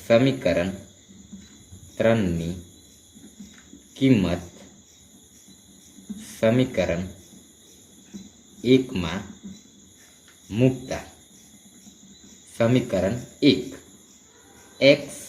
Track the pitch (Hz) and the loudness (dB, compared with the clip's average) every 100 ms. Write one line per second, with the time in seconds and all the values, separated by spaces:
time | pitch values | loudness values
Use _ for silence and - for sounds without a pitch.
0 | - 117 135 - 87 85 95 - - - | 2 4 4 0 -2 0 -2 -6 -14 -20
1 | - - - - - - - - - - | -20 -20 -20 -20 -20 -20 -20 -20 -12 -2
2 | 113 113 92 82 82 92 - - - - | 2 2 0 -2 -6 -10 -14 -20 -20 -20
3 | _ - - - - - - - - - | _ -20 -20 -20 -20 -20 -20 -20 -16 0
4 | 135 113 87 87 - - - - - - | 2 4 2 -2 -8 -20 -20 -20 -20 -20
5 | - - - - - - - - - - | -20 -20 -20 -20 -20 -20 -20 -20 -20 -20
6 | - - - - 113 127 127 92 87 85 | -18 -16 -16 -4 0 2 0 -2 -2 -4
7 | 92 - - - - _ - - - - | -6 -12 -20 -20 -20 _ -20 -20 -20 -20
8 | - - - - - - 117 131 - 95 | -20 -20 -20 -20 -20 -4 4 4 2 -4
9 | 82 92 - - 98 - - - - _ | -4 -6 -8 -16 -18 -20 -20 -20 -20 _
10 | - _ - - - 101 131 131 - - | -20 _ -20 -20 -8 0 0 0 -8 -10
11 | - - - - - - - - - - | -12 -20 -20 -20 -20 -20 -20 -20 -20 -20
12 | - - - - - - 113 127 - 95 | -20 -20 -20 -20 -12 -2 2 2 0 -2
13 | 95 123 - - 143 123 - - - - | -2 -4 -10 0 2 2 -2 -14 -20 -20
14 | - - _ _ - - - - 135 294 | -20 -20 _ _ -20 -20 -16 2 6 6
15 | - - | 2 -16